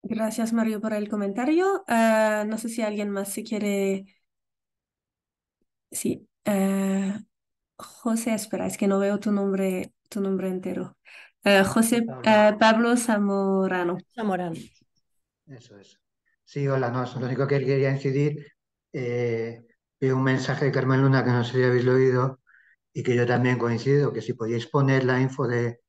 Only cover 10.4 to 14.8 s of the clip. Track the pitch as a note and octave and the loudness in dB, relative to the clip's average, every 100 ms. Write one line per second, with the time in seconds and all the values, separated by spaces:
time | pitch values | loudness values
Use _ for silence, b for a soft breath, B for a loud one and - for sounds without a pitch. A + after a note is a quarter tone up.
10.4 | F#3+ F#3 F#3 F#3 F#3 _ B B B _ | -4 -6 -6 -8 -10 _ B B B _
11.4 | G3+ G3 G3 A3+ A3+ A#3+ A3+ - A3 G#3+ | 4 4 4 2 2 2 0 -2 4 6
12.4 | G#3+ G#3+ A3 A3+ A#3 A#3+ A#3 G#3 G3+ G3 | 6 6 4 4 2 2 0 0 0 0
13.4 | G3 G3 F#3 F3+ F3 F3+ - - G#3+ F#3 | 2 2 0 0 -2 -4 -8 -6 -4 -2
14.4 | F3+ E3 - _ | -4 -8 -14 _